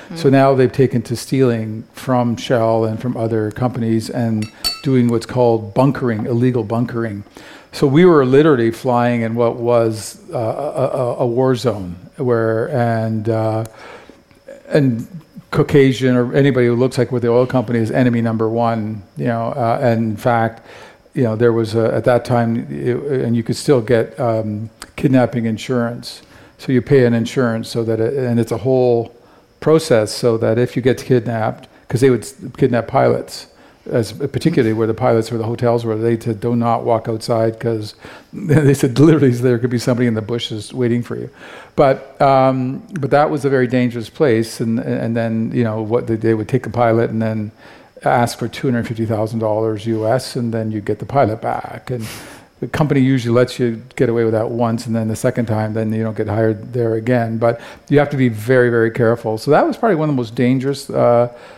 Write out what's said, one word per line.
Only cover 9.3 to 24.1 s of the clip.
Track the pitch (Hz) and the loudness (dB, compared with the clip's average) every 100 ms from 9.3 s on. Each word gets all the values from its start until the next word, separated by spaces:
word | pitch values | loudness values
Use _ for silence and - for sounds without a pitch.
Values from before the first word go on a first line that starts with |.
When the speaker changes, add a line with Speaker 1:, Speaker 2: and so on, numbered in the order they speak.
Speaker 2:
what | 117 117 123 | 0 0 0
was, | 117 120 113 107 - - - | 2 2 2 -2 -10 -16 -10
uh, | 127 | -6
a, | 113 - 151 - 135 135 | -4 -4 -6 -4 -2 -2
a, | 123 139 | -4 -2
a | 123 | -2
war | 117 131 | 2 2
zone | 123 120 104 90 87 - - | 2 0 -2 -8 -12 -16 -6
where, | 127 117 113 110 123 | -2 0 0 0 -2
and, | 139 117 113 113 110 110 | 0 0 0 -2 -4 -2
uh, | 110 110 110 113 - - - - - _ _ - - - | -2 -2 -4 -6 -12 -20 -20 -20 -20 _ _ -20 -20 -2
and | 156 135 113 - 170 - - - | 2 2 0 -6 -14 -18 -20 -4
Caucasian | - 143 147 135 113 127 123 | 0 4 6 4 4 2 2
or | 123 | 2
anybody | 147 139 127 120 | 2 2 4 2
who | |
looks | 120 127 - | 2 0 0
like | 120 | -2
with | 123 | 0
the | 117 | 2
oil | 117 127 | 2 2
company | 131 113 120 | 0 0 0
is | 110 | 0
enemy | 127 127 117 | 2 2 2
number | 113 113 110 | 0 0 0
one, | 117 117 113 107 110 92 - | 0 0 -2 -6 -8 -12 -6
you | 135 | -4
know, | 117 113 | -2 -4
uh, | 143 117 120 | -2 -2 0
and | 123 113 113 | 2 2 -2
in | 107 | -2
fact, | 127 117 113 113 - - - - _ | 0 2 0 -4 -18 -20 -20 -20 _
you | - | -2
know, | 120 110 | -2 2
there | 120 | 2
was | 113 110 | 2 0
a, | 113 113 | 0 0
at | 127 | 0
that | 127 123 | 2 0
time, | - 120 113 117 139 | 2 0 0 -2 -6
it, | 143 131 120 | -6 -4 -4
and | 139 131 131 117 | -4 -4 -2 -2
you | |
could | 113 113 | -2 -4
still | - 135 | 2 2
get, | 110 117 110 | 4 0 0